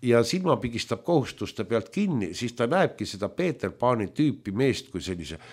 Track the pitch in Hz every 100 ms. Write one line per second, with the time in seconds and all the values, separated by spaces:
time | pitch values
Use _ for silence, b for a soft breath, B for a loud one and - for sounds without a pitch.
0 | 120 117 117 185 180 120 120 117 - 113
1 | - 165 110 - 101 - 98 113 - 190
2 | 202 135 90 - 120 - 117 180 160 -
3 | 104 95 98 - 180 135 95 - 123 117
4 | 95 - 151 - - 98 135 107 - 90
5 | 87 87 71 80 B